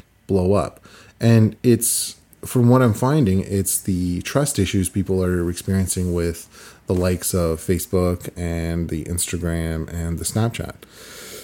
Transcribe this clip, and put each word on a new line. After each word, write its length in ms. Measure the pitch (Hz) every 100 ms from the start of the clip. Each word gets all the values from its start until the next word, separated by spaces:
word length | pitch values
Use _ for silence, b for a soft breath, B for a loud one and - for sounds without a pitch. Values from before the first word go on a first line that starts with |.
| _ _ -
blow 260 | 98 90
up? 260 | 101 73 - B B B _
And 380 | 117 113 110 -
it's, 540 | 123 113 - - - - _ _ -
from 240 | 127 120
what 120 | 127
I'm 120 | 123
finding, 480 | 104 127 156 104 95
it's 400 | - 98 95 -
the 400 | - 90 90 90
trust 360 | - 139 147 -
issues 280 | 92 101 90
people 340 | 101 92 95
are 260 | 92 90 87
experiencing 640 | 90 - 95 90 95 90
with 340 | 87 85 82 - B B B -
the 60 | 92
likes 380 | 92 90 -
of 260 | 92 82 80
Facebook 720 | - 90 - 92 90 90 - 90
and 500 | 87 85 82 85 82
the 140 | 82 76
Instagram 840 | 87 - 87 85 82 82 80 -
and 260 | 85 85 82
the 60 | -
Snapchat. 500 | 110 117 - - - - B B B B B